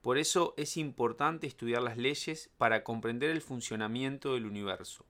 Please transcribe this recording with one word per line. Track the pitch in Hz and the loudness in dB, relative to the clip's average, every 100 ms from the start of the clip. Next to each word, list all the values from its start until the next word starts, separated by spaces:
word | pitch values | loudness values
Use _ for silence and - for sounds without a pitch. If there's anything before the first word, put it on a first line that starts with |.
por | 123 131 | 4 2
eso | 156 180 170 - | 4 4 2 0
es | 147 160 | -4 -2
importante | 151 127 117 120 143 160 147 | -4 0 0 2 -2 0 -8
estudiar | - 117 120 | -4 0 2
las | 120 117 | 0 0
leyes | 127 147 - 156 - _ | 0 0 -4 -8 -10 _
para | 117 110 | 4 4
comprender | - 113 113 120 147 | 2 -2 -2 0 0
el | 160 | 0
funcionamiento | - 127 - 110 107 120 135 139 143 | -4 -8 -6 -4 -2 -2 -2 -4 -2
del | 127 107 | -2 -2
universo. | 104 101 92 92 - | -4 -4 -4 -8 -16